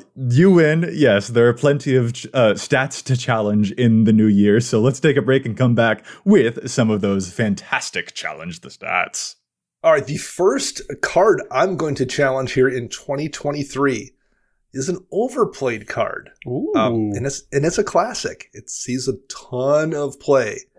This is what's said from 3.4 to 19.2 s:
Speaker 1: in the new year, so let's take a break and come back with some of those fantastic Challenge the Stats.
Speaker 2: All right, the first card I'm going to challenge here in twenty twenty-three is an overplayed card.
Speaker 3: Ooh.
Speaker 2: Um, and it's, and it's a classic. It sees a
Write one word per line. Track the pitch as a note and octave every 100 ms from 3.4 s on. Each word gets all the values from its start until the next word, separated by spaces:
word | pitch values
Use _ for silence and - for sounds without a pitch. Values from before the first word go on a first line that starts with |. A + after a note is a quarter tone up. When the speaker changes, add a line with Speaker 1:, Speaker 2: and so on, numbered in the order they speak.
| G#2 G#2+ G2+
Speaker 1:
in | - A#2+ A2
the | A2
new | A2 G#2+
year, | G2+ G#2 G#2+
so | B2 A2
let's | A#2+ C3+
take | D#3 C3+
a |
break | G#2+ C3+
and | B2+ G#2
come | B2+
back | A#2 A2+ A2 - -
with | G3 G3+ A#2 A#2 B2
some | - A2
of | G#2+
those | G2+ G2 F2+
fantastic | - A2 F#2+ - - - F#2 -
Challenge | - D#2 D2+ E2+ E2+
the | C2
Stats. | - E2 F2+ - - - - _ _ _ _
Speaker 2:
All | D#3+
right, | D#3 G#2
the | D3+
first | - - F#3+ C#4 - - - -
card | - E3+ G#3 F3 -
I'm | B2+ F#3 E3+
going | D#3 C#3
to | B2+
challenge | - C#3 C3 B2+
here | C3+ C3
in | B2+ A#2
twenty | - - C#3+ D#3
twenty-three | - C#3+ D3 C#3 C3 C#3 A2+ F#2+ _ _ _ _ _ _
is | C3 D3
an | F3 -
overplayed | F3+ B3 B3+ F3 - C3 A2+ G#2+
card. | - - - - _ -
Speaker 3:
Ooh. | C3 D4+
Speaker 2:
Um, | F#4 A2+ A2+ G#2+
and | G2+ C3+
it's, | - -
and | C#3 D3+
it's | F#3+
a |
classic. | G3+ F3 A3 G3+ - - -
It | - -
sees | - - B2+ B2+
a | A2